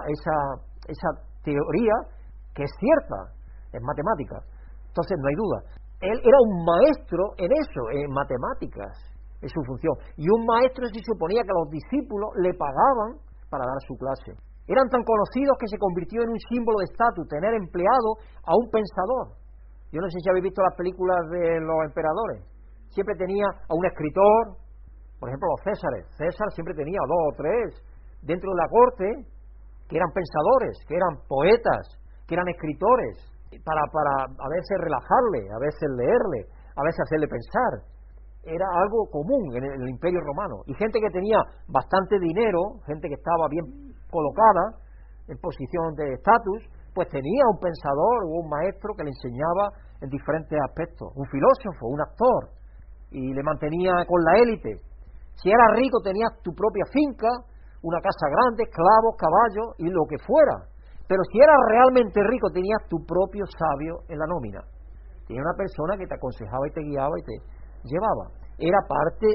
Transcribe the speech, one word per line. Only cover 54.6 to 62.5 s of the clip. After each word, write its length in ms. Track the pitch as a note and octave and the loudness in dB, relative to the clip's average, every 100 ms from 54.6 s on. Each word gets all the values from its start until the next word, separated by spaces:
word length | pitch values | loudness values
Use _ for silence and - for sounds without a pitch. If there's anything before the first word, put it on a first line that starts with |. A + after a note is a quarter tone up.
| - G2 - - - - - - | -6 -10 -14 -20 -18 -18 -18 -4
Si 140 | F3+ | 4
eras 260 | A3 A#3 G#3+ | 8 8 8
rico 240 | C4 A#3 | 4 2
tenías 300 | F#3+ F#3+ A3+ - | 0 0 -2 -2
tu 100 | - | -10
propia 300 | C#3+ G#3 G3+ E3+ | -2 -2 0 -2
finca, 380 | C4 D4 A#3+ A3 B3 - - - - | 2 0 0 -2 -2 -6 -20 -20 -10
una 180 | E3 E3 | -4 -2
casa 260 | F#3+ G#3 D3+ | 0 0 0
grande, 360 | D#3+ B3 A3+ | 4 2 2
esclavos, 500 | A3 - E3+ A3 A3+ A3 | -4 2 6 6 6 2
caballos 600 | E3 F3 A#3 G3 A3+ - | 2 4 4 2 -6 -4
y 120 | E3 | -2
lo 140 | F#3 D3 | 0 0
que 100 | C#3+ | -2
fuera. 420 | - C#4 C#4 A2 - - - - - | 2 6 6 4 -6 -20 -20 -12 -2
Pero 140 | F#3+ F3+ | 0 2
si 80 | G#3 | 8
eras 160 | D4+ D4 A3+ | 10 10 8
realmente 500 | A3 B3+ B3+ A3+ F#3+ | 8 8 6 4 2
rico 300 | G3+ B3 G3+ | 2 2 0